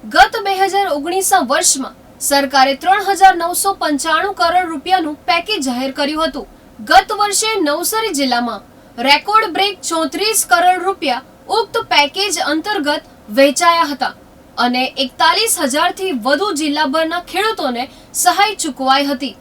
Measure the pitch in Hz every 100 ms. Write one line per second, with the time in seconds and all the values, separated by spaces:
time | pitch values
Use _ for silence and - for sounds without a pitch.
0 | 214 302 403 453 392 381 392 392 392 294
1 | 302 381 381 381 240 294 349 277 240 -
2 | - - - 285 277 277 269 277 339 403
3 | 392 370 381 359 339 349 392 381 320 285
4 | 320 320 392 392 339 359 349 320 349 370
5 | 320 302 - 339 339 427 269 240 269 269
6 | 285 311 320 277 - - - - 214 339
7 | 392 415 415 403 440 427 294 302 359 440
8 | 440 285 269 240 240 214 - - - -
9 | 262 294 - 427 427 330 403 392 - 330
10 | 320 330 427 440 - 339 359 370 359 381
11 | 311 262 - - - 415 494 466 - 302
12 | 285 381 403 339 285 320 392 403 285 302
13 | - - - 214 277 269 339 339 311 277
14 | 240 - - - - - 247 254 262 -
15 | 262 - 330 359 453 349 277 285 359 381
16 | 381 262 226 294 415 302 302 294 311 311
17 | 320 349 349 349 427 403 294 240 269 -
18 | - - 359 359 415 392 320 254 262 269
19 | 285 262 269 -